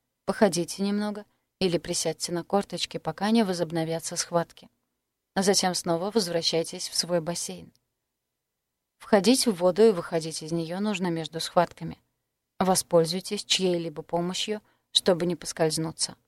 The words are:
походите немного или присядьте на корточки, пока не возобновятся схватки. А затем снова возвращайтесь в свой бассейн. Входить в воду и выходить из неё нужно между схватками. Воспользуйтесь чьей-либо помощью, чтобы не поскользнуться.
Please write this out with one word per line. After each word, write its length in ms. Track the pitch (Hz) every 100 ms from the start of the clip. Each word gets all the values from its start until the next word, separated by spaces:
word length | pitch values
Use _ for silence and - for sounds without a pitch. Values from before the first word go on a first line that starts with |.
| _ _ -
походите 560 | 196 202 165 165 -
немного 420 | 196 208 208 208 - _ _ _
или 180 | 190 165
присядьте 540 | - 175 165 160 -
на 100 | 175
корточки, 560 | 165 196 202 175 - 165
пока 320 | - 160 202
не 140 | 233
возобновятся 720 | 202 175 160 165 160 165 - 170
схватки. 520 | - 175 165 - - _ _ _ _ _ _
А 80 | -
затем 320 | 190 190 190
снова 360 | 175 180 165 190
возвращайтесь 800 | 226 175 170 165 165 165 180 -
в 80 | -
свой 240 | 165 175
бассейн. 520 | 160 170 - 180 165 _ _ _ _ _ _ _ _ _ _ _ _ _
Входить 480 | - 208 190 262 -
в 60 |
воду 300 | 175 180 180
и 100 | 226
выходить 500 | 180 - 170 160 160
из 80 | 156
неё 300 | 170 160 180
нужно 260 | 214 190 180
между 320 | 165 160 160
схватками. 640 | - - 170 - 160 - _ _ _ _ _ _
Воспользуйтесь 840 | 185 185 - 170 165 180 - 208
чьей-либо 580 | - - 185 175 165 156
помощью, 580 | 156 170 175 185 - 208 - _ _
чтобы 360 | - - 175 175
не 100 | 175
поскользнуться. 800 | - - 160 156 160 - - -